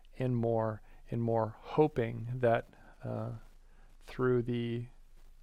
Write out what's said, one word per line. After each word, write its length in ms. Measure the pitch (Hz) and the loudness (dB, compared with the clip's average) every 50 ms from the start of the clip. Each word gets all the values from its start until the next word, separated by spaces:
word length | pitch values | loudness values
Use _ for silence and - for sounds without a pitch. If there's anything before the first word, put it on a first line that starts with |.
| - - - - | -20 -20 -6 -4
and 160 | 131 127 123 | 0 0 2
more 480 | 120 113 117 117 113 110 110 110 104 - - - - - - | 2 2 2 2 2 0 0 -2 -6 -10 -16 -20 -20 -10 -6
and 120 | 123 117 117 | -4 -2 0
more, 340 | 117 113 113 110 110 113 - | 2 2 2 2 0 -2 -10
hoping 680 | - - - - 156 151 156 - 117 113 117 113 113 117 127 | -12 -2 4 4 4 4 4 0 0 0 -2 -6 -6 -6 -4
that, 340 | 127 123 117 113 120 - - - - - - - - - | 2 4 4 4 4 2 -4 -14 -20 -20 -20 -20 -12 -8
uh, 260 | 120 117 110 110 117 117 113 - - - - - - - - - - - - - | -6 -4 -4 -4 -6 -8 -10 -12 -16 -20 -20 -20 -20 -20 -20 -20 -20 -20 -20 -18
through 360 | - - - 127 127 127 123 117 | -14 -4 0 2 4 4 4 2
the 440 | 120 120 120 117 117 117 120 120 120 - - - - - - - - - - | 0 0 -2 0 -2 -2 -4 -4 -8 -12 -20 -20 -20 -20 -20 -20 -20 -20 -20